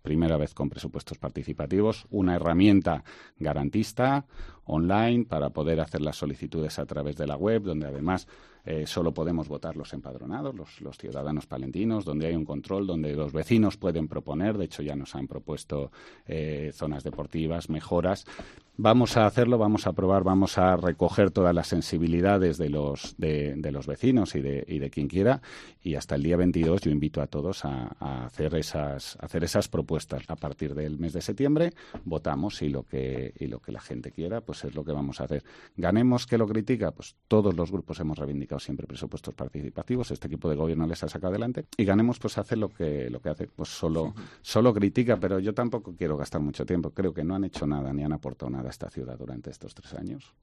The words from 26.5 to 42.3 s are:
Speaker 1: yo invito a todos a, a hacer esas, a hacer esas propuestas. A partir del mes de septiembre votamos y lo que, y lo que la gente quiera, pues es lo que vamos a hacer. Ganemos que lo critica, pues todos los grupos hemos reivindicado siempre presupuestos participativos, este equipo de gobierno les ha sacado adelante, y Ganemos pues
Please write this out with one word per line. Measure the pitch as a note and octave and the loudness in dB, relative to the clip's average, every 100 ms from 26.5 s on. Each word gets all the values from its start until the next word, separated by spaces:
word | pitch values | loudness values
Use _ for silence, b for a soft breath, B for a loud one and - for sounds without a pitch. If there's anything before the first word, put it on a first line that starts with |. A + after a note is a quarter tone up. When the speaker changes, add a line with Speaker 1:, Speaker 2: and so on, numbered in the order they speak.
| E2 D#2+ F#2 | 4 2 2
Speaker 1:
yo | E2 | 2
invito | D2 D2+ D2+ | 2 0 -2
a | C#2+ | -4
todos | D2 D#2 F#2+ | -4 -4 -4
a, | D2 C2+ A#1 - | -6 -6 -8 -8
a | C#2+ C2 B1 | -6 -6 -8
hacer | - D2+ D#2+ | -4 0 0
esas, | D2+ D#2+ C#2+ C#2 - - | -2 -4 -4 -6 -10 -12
a | - | -6
hacer | E2 | -2
esas | E2+ G#2+ - | 0 0 0
propuestas. | E2 D2 D#2 - C2+ - | -2 -2 -4 -4 -10 -8
A | D#2+ | -8
partir | D2+ C#2 D2+ | -8 -6 -6
del | C#2 D2+ D2 | -4 -4 -4
mes | E2 | -4
de | E2 | -4
septiembre | - G#2 C#3 D3+ E3+ - B B | -6 0 2 4 2 -2 B B
votamos | - D#2+ D#2 C#2 G2+ - | -6 -4 -2 -2 -4 -2
y | D2+ | -2
lo | C2+ | -4
que, | B1 C2+ C2 B1+ B1+ - | -4 -6 -4 -4 -8 -8
y | C2+ | -8
lo | A#1 | -8
que | - | -10
la | A1 | -12
gente | - B1 B1 | -10 -10 -10
quiera, | - E2+ A2+ | -8 -6 -6
pues | - D2+ C#2+ | -8 -8 -8
es | C#2+ | -6
lo | |
que | D2+ | -4
vamos | D2 C#2+ C#2 | -2 -4 -6
a | |
hacer. | C#2 D2 B B B - | -4 -4 B B B -2
Ganemos | E2+ G#2+ B2 B2 - | 2 4 6 4 2
que | A#2 | 2
lo | G#2+ | 2
critica, | A2 G#2 A#2+ F2+ | 0 0 0 0
pues | - - _ _ | -4 -20 _ _
todos | G#2+ G2+ E2+ | 6 6 2
los | E2+ | 0
grupos | F#2+ - D#2+ | -2 -6 -4
hemos | D#2 D#2 | -4 -2
reivindicado | C#2+ C#2+ C#2 C#2+ | -4 -4 -4 -6
siempre | - C#2+ - | -6 -8 -8
presupuestos | B1+ - - - | -10 -8 -8 -10
participativos, | - C#2 D2 C2+ - - B2 A#2 | -8 -8 -6 -8 -8 -2 -2 -2
este | C2 C2+ | -6 -6
equipo | D#2 E2+ | -4 0
de | D2 | 2
gobierno | D#2+ D#2 D#2+ | 2 2 0
les | E2+ | -2
ha | D#2 | -6
sacado | - F2+ | -4 -4
adelante, | G2+ A#2 B2 - - | -2 -2 -4 -6 0
y | G2 | 4
Ganemos | G2+ A#2 A#2+ | 4 4 0
pues | A2 | -4